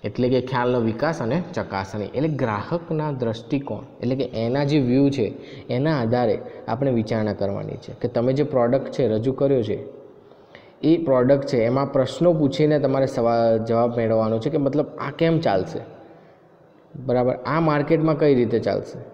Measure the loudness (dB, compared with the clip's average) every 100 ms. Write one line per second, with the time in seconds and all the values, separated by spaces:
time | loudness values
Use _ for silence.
0 | -6 0 2 2 0 0 2 2 0 0
1 | -2 -2 -2 -2 -4 -6 -4 -6 -6 -8
2 | -6 -2 -2 -2 -2 -2 -4 -6 -4 -4
3 | -4 -2 -4 -4 -4 -6 -4 -10 -12 -6
4 | -4 -2 -4 -2 -2 0 0 2 2 4
5 | 2 2 -2 -4 -16 -18 -6 -2 0 0
6 | 0 2 2 0 -4 -14 -6 -2 0 0
7 | 0 -2 -2 -2 -2 -4 -6 -10 -12 -8
8 | -4 0 0 0 0 2 2 0 -2 -2
9 | 0 2 0 0 2 2 0 -4 -8 -16
10 | -20 -20 -20 -20 -20 -20 -20 -2 2 2
11 | 4 4 4 4 2 0 2 2 0 0
12 | 0 2 2 4 2 2 2 4 2 2
13 | 0 2 2 4 4 2 2 2 2 0
14 | 2 2 2 0 0 0 0 0 -2 -6
15 | -8 0 2 2 2 0 -2 -8 -12 -18
16 | -20 -20 -20 -20 _ _ -20 _ _ -12
17 | -2 0 2 -2 -2 0 2 2 2 2
18 | 2 2 4 4 4 0 0 -2 -4 -14
19 | -18